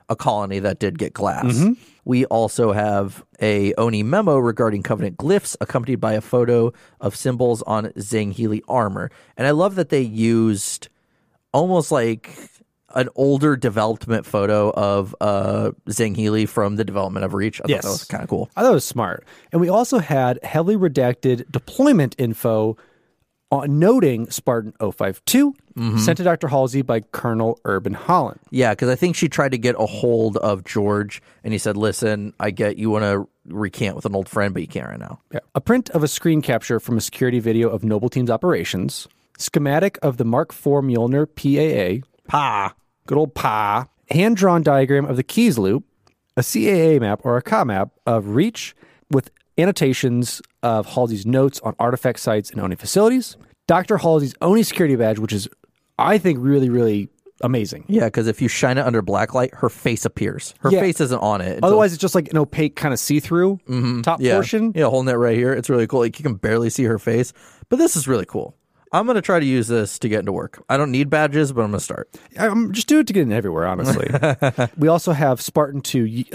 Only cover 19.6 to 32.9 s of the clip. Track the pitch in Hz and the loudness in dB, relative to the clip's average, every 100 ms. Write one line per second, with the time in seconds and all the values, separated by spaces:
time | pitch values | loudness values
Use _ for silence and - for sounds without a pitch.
19.6 | 175 208 247 247 147 139 123 127 - 156 | 2 2 2 0 0 0 0 -2 -2 -2
20.6 | 170 214 180 135 123 123 131 123 - 131 | 0 2 0 2 0 0 0 0 -2 -8
21.6 | - - 285 214 131 - 120 110 117 110 | -4 2 4 4 2 0 -4 -2 0 2
22.6 | 110 110 _ _ _ _ _ _ _ 139 | 0 -2 _ _ _ _ _ _ _ -4
23.6 | 143 147 185 254 151 113 117 - - 117 | 0 4 4 6 4 0 -4 -4 -2 -2
24.6 | 107 - 104 - 98 95 - 254 285 - | -4 -4 -4 -2 -4 -4 0 2 2 -2
25.6 | _ - 117 110 107 165 180 165 147 139 | _ -6 -2 2 2 2 0 0 0 0
26.6 | 131 135 120 113 - - 120 113 113 - | 2 0 0 -2 -4 -6 -2 0 0 -2
27.6 | - 95 95 - - 180 120 - _ 127 | -4 -2 -4 -4 0 2 0 -8 _ 0
28.6 | 120 104 123 127 180 165 160 - 139 123 | 0 2 0 0 -2 0 -2 0 0 0
29.6 | 123 117 110 - 123 117 113 101 110 98 | 0 0 -2 -2 0 2 0 0 -2 -2
30.6 | - 110 104 104 104 - - _ 107 110 | -4 -2 0 0 -4 -10 -20 _ -6 -4
31.6 | 110 101 107 - 110 104 104 - 107 95 | -2 -2 -2 0 -2 -2 -6 -6 -6 -2
32.6 | 104 - 110 | -4 -2 -2